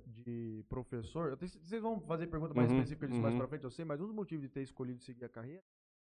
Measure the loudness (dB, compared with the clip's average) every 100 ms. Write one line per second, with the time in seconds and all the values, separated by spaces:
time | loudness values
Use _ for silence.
0 | -10 -12 -6 -4 -2 -4 -4 -6 -4 -4
1 | -4 -2 0 -2 -6 -10 -6 -2 0 -2
2 | 0 0 0 0 2 6 8 8 4 0
3 | 0 4 4 4 2 -2 -6 -6 -2 -2
4 | -2 -4 -4 -4 -4 -4 -6 -4 -6 -6
5 | -10 -10 -10 -8 -10 -10 _ _ _ _